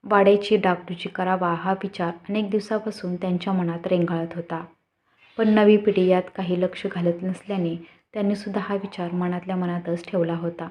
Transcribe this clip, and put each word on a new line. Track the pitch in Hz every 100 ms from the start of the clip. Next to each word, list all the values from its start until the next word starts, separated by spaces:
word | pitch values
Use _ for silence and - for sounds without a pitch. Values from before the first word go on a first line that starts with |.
वाड्याची | 202 202 196 202 - 214
डागडुजी | 190 175 - 175 -
करावा | - 185 185 175
हा | 165 175
विचार | 190 196 - 170 170 -
अनेक | 208 202
दिवसापासून | 208 208 220 214 202 180 180
त्यांच्या | 185 180 196
मनात | 190 175 170 180
रेंगाळत | 180 170 165 165 175
होता. | 170 165 170 _ _ _ _ _ _ -
पण | 220
नवी | 214 208 208
पिढी | 208 190 185
यात | 185 185 -
काही | 180 180
लक्ष | 185 - 196
घालत | 175 175 175
नसल्याने | 185 180 - 196 170 170 - _ _
त्यांनीसुद्धा | 214 202 202 208 202
हा | 190 202
विचार | 196 - 175
मनातल्या | 175 180 180 185 185
मनातच | 180 175 175 170 -
ठेवला | 190 165 170
होता. | 170 170 165